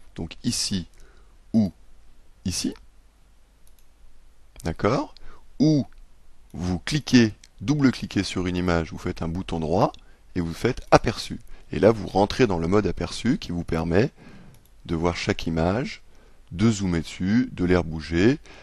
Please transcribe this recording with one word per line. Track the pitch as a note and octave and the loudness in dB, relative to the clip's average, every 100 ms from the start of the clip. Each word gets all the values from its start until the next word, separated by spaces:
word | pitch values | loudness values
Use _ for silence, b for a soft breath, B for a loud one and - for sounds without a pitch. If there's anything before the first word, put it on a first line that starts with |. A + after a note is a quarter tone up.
| - - | -16 -12
donc | E2+ - | -10 -6
ici | B2 - - F#2+ E2 b b b b b - | -4 -2 -2 -4 -6 b b b b b 0
ou | A2+ G#2 - - - - - - - F#2 | 2 2 -2 -20 -20 -20 -20 -20 -10 -6
ici, | - - - - - - _ - - - _ - - - - - - - - - - | -4 -6 -8 -18 -20 -20 _ -20 -20 -20 _ -20 -20 -20 -20 -20 -20 -20 -20 -20 -8
d'accord ? | D#2+ - G2+ C#3+ D4+ - b b b - | -6 0 0 0 -2 -10 b b b 2
Ou | D#3 G3 - - - - - - - | 4 4 0 -10 -20 -20 -20 -20 -16
vous | - F2+ F2 | -6 -4 -2
cliquez, | - D3 - B2+ A2+ - - - | -2 -4 4 6 6 2 -18 -8
double-cliquez | G#2 D3 C3+ - - G#2 | -2 4 4 2 -2 -2
sur | F#2 F#2+ F2+ | -2 -2 -2
une | F2+ | 0
image, | F2+ E2+ D#2 | 2 2 0
vous | D#2+ | -6
faites | F2+ - | -6 -4
un | E2 | -4
bouton | F2 - E2+ | -4 -4 -4
droit | D#2 F#2 C#3+ - b b b | 2 2 2 0 b b b
et | F#2 | -4
vous | E2 | -4
faites | D#2+ A2+ - - | 0 -2 -2 -2
aperçu. | - B2 - - - - b b | 0 0 -6 -8 -10 -12 b b
Et | D#2 | 2
là | F#2+ | 4
vous | A2 E2+ | 4 0
rentrez | F#2+ G2+ - A#2+ | 0 0 2 2
dans | E2+ | 2
le | E2 | 2
mode | G#2 F#2 | 2 0
aperçu | - E2+ - A2+ - | -2 -6 -4 -2 -2
qui | - | -4
vous | F2 | -6
permet | - E2 E2+ F2 C#3+ - B B B B B - | -4 -4 2 2 2 -2 B B B B B -16
de | - | -6
voir | E2 F2 F2 | -2 0 0
chaque | - G2 F2 | -2 -2 0
image, | D#2+ F2 G#2 G#3+ - - b b b b | 0 2 0 -4 -10 -18 b b b b
de | E2+ A2+ | 2 2
zoomer | G2+ F#2+ E2+ | 2 0 0
dessus, | D2+ - F#2 A2+ B2+ | -2 -4 2 2 2
de | - | 0
les | F2+ | 2
rebouger | F2+ D#2+ D#2+ D2+ E2 A2 D3+ B B | 4 2 -4 -2 4 4 4 B B